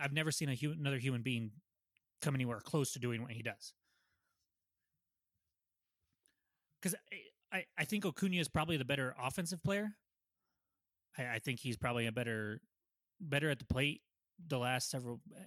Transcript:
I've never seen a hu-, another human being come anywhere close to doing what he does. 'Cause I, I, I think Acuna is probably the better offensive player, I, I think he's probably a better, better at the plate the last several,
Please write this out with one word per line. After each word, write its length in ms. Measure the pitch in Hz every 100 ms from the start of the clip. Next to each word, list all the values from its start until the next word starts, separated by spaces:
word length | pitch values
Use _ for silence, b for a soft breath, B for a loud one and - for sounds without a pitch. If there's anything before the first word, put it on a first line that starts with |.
I've 120 | 139
never 180 | 147 156
seen 180 | - 143
a 60 |
hu-, 180 | 123 147
another 260 | 160 139 135
human 240 | 131 120
being 280 | 117 117 110 113 _ _ _ _ _ -
come 120 | 151
anywhere 260 | 131 123 107
close 320 | - 156 131
to 60 | 135
doing 240 | 120 117
what 100 | 123
he 100 | 117
does. 300 | 113 - - _ _ _ _ _ _ _ _ _ _ _ _ _ _ _ _ _ _ _ _ _ _ _ _ _ _ _ _ _ _ _
'Cause 120 | 196 208 - 196 - _ -
I, 40 | 185
I, 80 | - -
I 60 |
think 200 | 156 208
Acuna 320 | 190 - 196 180
is 120 | 156
probably 280 | 165 160 156
the 80 |
better 300 | 127 139 127 -
offensive 440 | 127 190 170 180
player, 340 | 196 202 214 - _ _ _ _ _ _ _ _ _ _ _ -
I, 160 | 123
I 40 | 110
think 220 | 139 120
he's 160 | 127 110
probably 300 | 127 120 113
a 60 |
better, 480 | 117 120 110 107 110 _ _ _ _ _ _
better 300 | 165 143 156
at 80 | 135
the 60 |
plate 380 | - 127 143 - _ _ _ - 170
the 120 | 131
last 320 | 123 127 -
several, 300 | 135 120 117 - -